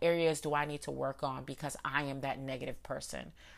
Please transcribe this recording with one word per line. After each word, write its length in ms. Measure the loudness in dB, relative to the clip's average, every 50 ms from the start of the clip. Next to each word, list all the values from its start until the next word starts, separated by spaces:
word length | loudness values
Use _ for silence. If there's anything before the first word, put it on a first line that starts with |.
| 4
areas 360 | 6 6 6 6 4 4 4
do 140 | 2 2 2
I 120 | 2 2
need 180 | 0 -2 -4 -4
to 80 | -4
work 320 | -4 -2 -2 -2 -2 -2 -2
on 220 | -2 -2 -4 -6
because 300 | -6 -6 -2 -2 -2 -2 -2 -2
I 200 | 0 2 2 2
am 180 | 0 0 -2
that 160 | 0 -2 -2 -2
negative 460 | -2 -4 -4 -4 -4 -4 -6 -6 -6
person. 480 | -6 -4 -4 -4 -6 -6 -6 -8 -8 -12 -18 -20 -20 -16